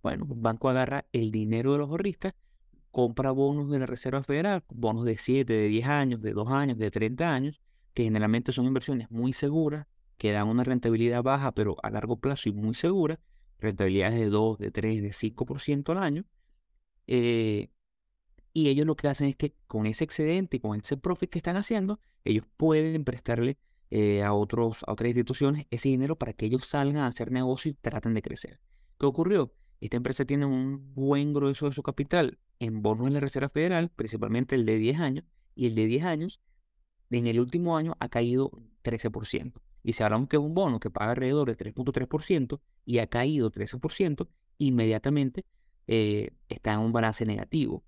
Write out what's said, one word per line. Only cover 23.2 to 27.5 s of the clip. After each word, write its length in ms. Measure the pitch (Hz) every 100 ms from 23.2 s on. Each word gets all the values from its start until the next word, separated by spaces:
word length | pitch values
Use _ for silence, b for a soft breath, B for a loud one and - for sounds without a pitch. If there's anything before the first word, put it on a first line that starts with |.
| - 117 120 139 _ _ _
eh, 300 | 107 104 101
a 100 | 104
otros, 520 | 104 104 117 117 110 -
a 60 |
otras 160 | 104 120
instituciones 580 | 120 120 131 139 147 -
ese 180 | 117 139
dinero 280 | 127 139 160
para 160 | 117
que 140 | - 110
ellos 180 | 131
salgan 340 | - 196 143 147
a 80 | 131
hacer 240 | - 113
negocio 400 | 127 127